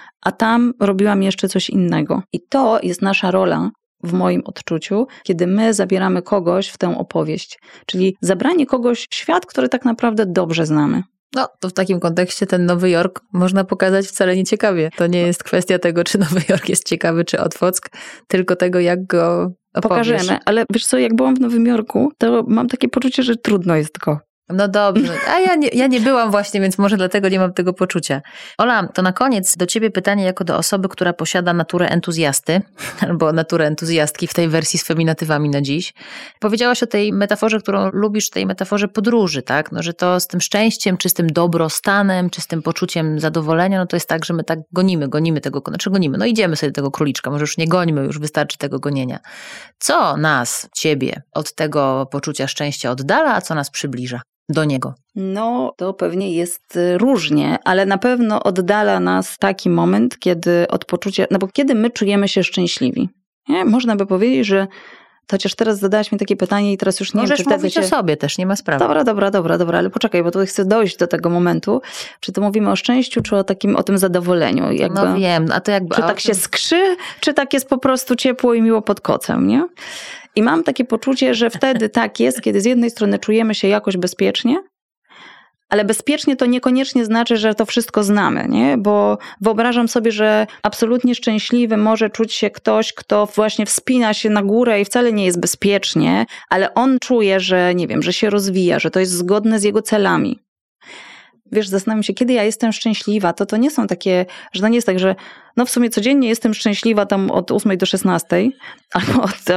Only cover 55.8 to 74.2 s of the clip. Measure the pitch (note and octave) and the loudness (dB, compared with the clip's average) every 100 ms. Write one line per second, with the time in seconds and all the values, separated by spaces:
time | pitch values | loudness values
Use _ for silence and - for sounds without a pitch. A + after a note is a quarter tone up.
55.8 | F3+ F#3+ F3 F3+ G3 E3 F3 - _ F3 | -8 -4 -4 -2 -2 -2 -4 -8 _ -2
56.8 | F3 F3+ F3+ G3+ D3 D3+ D3 - - F#3 | 0 2 2 2 2 0 0 -2 0 2
57.8 | G3 G3 B3 B3 A3+ G#3+ - F#3 F3+ G#3 | 2 0 0 0 0 0 0 0 0 2
58.8 | G#3 F#3+ F3+ F#3 F#3+ - G3 F#3+ F#3 E3+ | 2 2 2 0 -2 -2 -2 0 0 2
59.8 | E3+ G3 A#3+ - F#3 E3+ F3 F3 E3+ - | 2 2 0 0 -2 0 0 0 0 -2
60.8 | - F3+ G3 F#3+ - - F#3+ - C#4 A#3 | -4 -4 -4 -2 0 0 -2 0 0 2
61.8 | A#3 - G3+ G3+ G3+ - F3+ - F3 - | 0 0 0 2 2 0 0 -2 -2 0
62.8 | B2+ - F#3 _ _ _ - E4 F4+ A#3 | -2 0 -4 _ _ _ -4 0 2 2
63.8 | B3 G3+ G3 F#3 A#3 C4 G#3+ G3 F#3+ - | 2 0 0 2 2 2 2 0 0 -8
64.8 | - - - _ - G3 G3 - A3 G3+ | -20 -20 -20 _ -4 -2 -2 -2 0 0
65.8 | G3 G#3+ G#3 G3+ G3 G3 F#3 G3+ G3+ F#3+ | 2 0 0 -2 -2 -2 0 0 0 0
66.8 | - F#3 F#3+ G#3 B3+ C#4+ C#4 D4+ D4 E4 | -2 -2 -2 -2 0 0 2 0 0 0
67.8 | D4 D4 F3 D3 C#3+ - F#3 G3 - C#3+ | 0 0 0 0 -2 -2 -2 -2 -2 0
68.8 | - D4+ B3 G#3 G3 G3+ E3 E3+ E3+ F3 | 2 2 2 2 2 2 0 0 2 0
69.8 | F#3+ G#3+ A3+ F3 E3+ F3+ F#3+ - F#3+ A3 | 0 0 0 0 0 0 -2 0 2 2
70.8 | G3+ - F3 D#3+ E3+ F3 F3 E3 G3+ - | 2 0 -2 0 0 2 2 0 0 -2
71.8 | - - - - - F#3+ G#3 G#3+ G3+ G3 | -4 -14 -16 -14 -8 -2 0 0 0 0
72.8 | - B3 B3 A#3 - G3+ F#3+ F#3+ G3+ - | 0 0 2 -2 0 0 0 0 0 0
73.8 | - F#3+ F#3 F3+ | 2 2 2 0